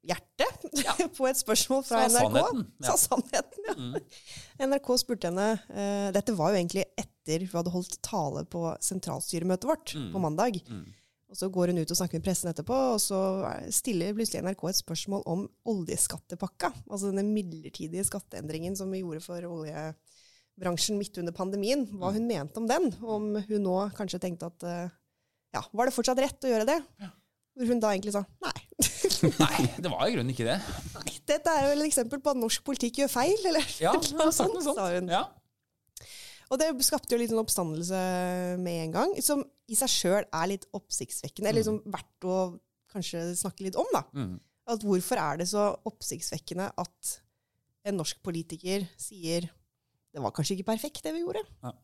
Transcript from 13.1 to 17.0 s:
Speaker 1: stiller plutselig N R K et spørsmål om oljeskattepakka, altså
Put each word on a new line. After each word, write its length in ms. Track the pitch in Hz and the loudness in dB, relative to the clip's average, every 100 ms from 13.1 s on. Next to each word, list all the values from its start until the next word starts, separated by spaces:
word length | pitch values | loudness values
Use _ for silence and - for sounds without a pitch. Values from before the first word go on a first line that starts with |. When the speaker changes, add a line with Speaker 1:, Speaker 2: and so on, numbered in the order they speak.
| 196 190 190 185 - - | 0 0 0 -4 -6 -2
Speaker 1:
stiller 440 | - - 190 175 208 | -2 0 0 0 -2
plutselig 240 | 220 - | -4 -2
N 60 | 180 | -4
R 80 | 190 | -4
K 80 | 165 | -2
et 120 | 190 | -2
spørsmål 420 | - 165 - 196 - | -2 -8 -4 -4 -2
om 180 | 170 196 _ - | -4 -4 _ -4
oljeskattepakka, 1040 | 208 170 165 - - _ 180 190 _ - - - | -2 -2 -2 -2 -2 _ -8 -8 _ -4 -4 -10
altså 220 | 202 | -6